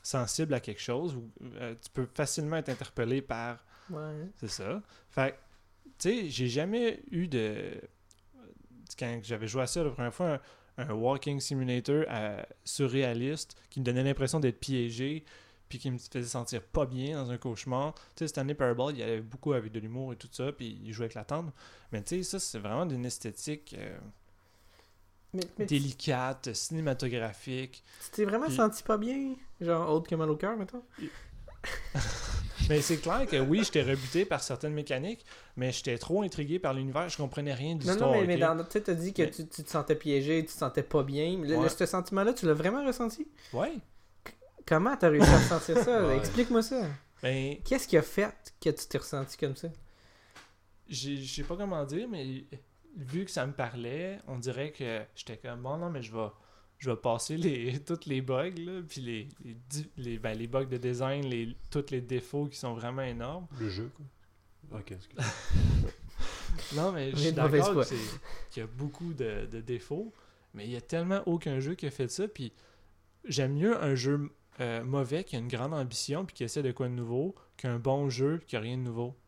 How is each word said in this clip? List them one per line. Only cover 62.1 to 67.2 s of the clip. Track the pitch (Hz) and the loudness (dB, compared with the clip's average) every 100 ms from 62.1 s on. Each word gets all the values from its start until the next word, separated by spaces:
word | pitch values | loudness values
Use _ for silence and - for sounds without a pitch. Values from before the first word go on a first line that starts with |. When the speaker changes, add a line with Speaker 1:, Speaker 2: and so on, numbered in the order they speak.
| 127 - 143 147 | -4 -2 -4 -2
Speaker 1:
qui | 143 | -4
sont | 127 | -6
vraiment | 117 120 131 | -4 -4 -4
énormes. » | 131 117 120 170 175 131 | -4 -4 -6 -8 -10 -6
Speaker 3:
Le | 110 | -4
jeu, | 95 120 - | -4 -8 -10
quoi. | 139 - - _ _ - 147 107 | -20 -20 -20 _ _ -20 -14 -12
Ok, | - | -10
excuse. | 95 - - | -14 -12 -4
Speaker 1:
<laughs> | 113 - - - - - - - - - - - - - - | -4 -2 4 6 8 6 4 -2 -12 0 0 0 0 0 0
Non, | 143 180 | 0 0
mais | 175 135 | 0 -2
je | |
Speaker 2:
On | |
Speaker 1:
suis | 143 | 2